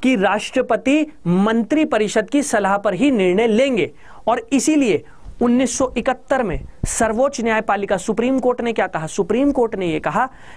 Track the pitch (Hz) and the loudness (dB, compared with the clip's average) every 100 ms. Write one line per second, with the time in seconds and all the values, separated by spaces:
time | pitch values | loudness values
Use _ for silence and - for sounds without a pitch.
0 | 254 254 190 208 220 262 247 214 233 294 | 0 2 2 0 -2 -2 0 0 2 2
1 | 302 - 170 175 208 226 220 302 311 - | 0 -4 0 2 2 2 0 0 2 0
2 | 214 226 208 285 277 226 196 202 208 185 | 0 -2 0 0 0 0 0 0 0 0
3 | 269 247 185 180 233 214 277 254 151 - | 2 2 2 2 2 2 2 0 -2 -6
4 | - - - 233 - 277 277 311 262 156 | -20 -8 -2 -2 0 0 2 2 4 0
5 | - - - - 240 240 262 - 508 - | -2 -20 -14 -2 2 2 2 0 -2 -2
6 | 233 254 - 269 226 143 - - - - | -2 -2 -2 -2 0 -4 -8 -8 -6 -2
7 | 220 214 269 285 226 220 220 202 196 190 | 0 2 0 0 -2 0 0 -2 0 -2
8 | 175 214 240 262 254 247 240 226 190 165 | -2 0 0 2 0 0 -2 -2 -2 -4
9 | 160 - 175 226 285 277 226 202 180 156 | -6 -4 -2 0 0 2 0 -2 -4 -2
10 | 160 160 254 - - | -2 -2 -2 -6 -20